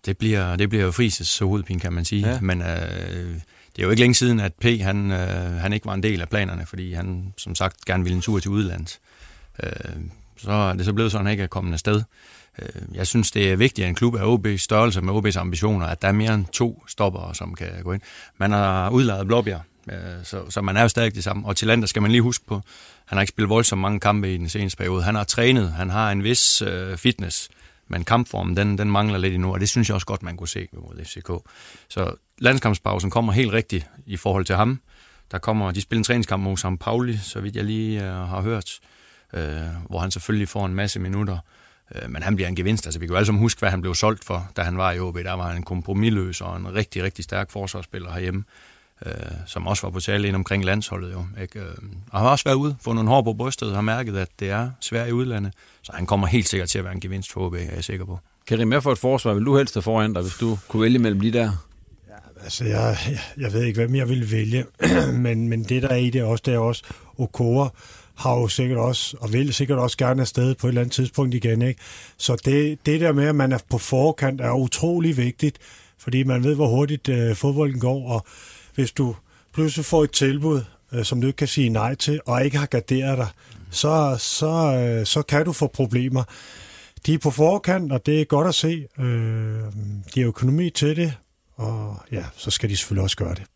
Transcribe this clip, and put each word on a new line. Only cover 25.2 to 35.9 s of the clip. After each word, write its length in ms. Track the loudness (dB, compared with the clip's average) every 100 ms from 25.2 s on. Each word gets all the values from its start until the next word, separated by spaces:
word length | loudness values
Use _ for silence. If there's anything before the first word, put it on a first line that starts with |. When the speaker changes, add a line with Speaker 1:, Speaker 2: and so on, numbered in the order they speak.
Speaker 1:
trænet, 480 | -2 2 4 6 2
han 180 | -2 -2
har 220 | 0 0
en 120 | 0
vis, 380 | 2 4 4 4
øh, 340 | 0 -4 -6 0
fitness, 520 | 0 0 -4 -6 -8 _ -20 _ _
men 160 | -6
kampformen, 520 | 2 2 2 -4 -2 0
den, 220 | 0 0
den 120 | 2
mangler 280 | 2 2 0
lidt 160 | 0
endnu, 180 | 0 0
og 80 | 0
det 80 | 0
synes 200 | 2 2
jeg 60 |
også 120 | 0 -2
godt, 160 | -6
man 140 | -6 -8
kunne 120 | -8
se 200 | -8 -10
mod 320 | -14 -16 -14
F 40 | -14
C 140 | -14
K. 80 | -8 -8 -10 -20 -20 -20 _
Så 260 | -6 -4 -6 _ _
landskampspausen 720 | 2 4 2 0 0 -2 0
kommer 220 | 0 2
helt 200 | 2 2
rigtigt 340 | 0 0 -4 -6 -16 -10
i 100 | -4
forhold 280 | 0 0
til 100 | 2
ham. 260 | 2 2 0 _ -20 -20 -20 _
Der 60 | -8
kommer, 320 | -2 0 0
de 100 | -4
spiller 200 | -2